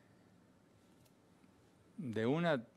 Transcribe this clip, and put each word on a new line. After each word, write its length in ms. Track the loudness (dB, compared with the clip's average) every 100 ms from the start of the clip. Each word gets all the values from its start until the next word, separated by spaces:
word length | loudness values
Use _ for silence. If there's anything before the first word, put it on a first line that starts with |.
| -20 -20 -20 -20 -20 _ -20 -20 -20 -20 -20 _ _ _ -20 -20 -20 _ -20 -12
de 300 | -6 -2 0
una, 360 | 2 2 0 -2